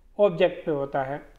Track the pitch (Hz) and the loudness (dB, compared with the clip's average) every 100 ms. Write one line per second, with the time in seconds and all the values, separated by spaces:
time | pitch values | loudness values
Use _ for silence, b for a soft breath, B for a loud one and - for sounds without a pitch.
0 | _ - 202 165 180 175 - 143 139 143 | _ 2 2 4 0 0 -4 -4 -2 -2
1 | 131 147 - | -4 -6 -12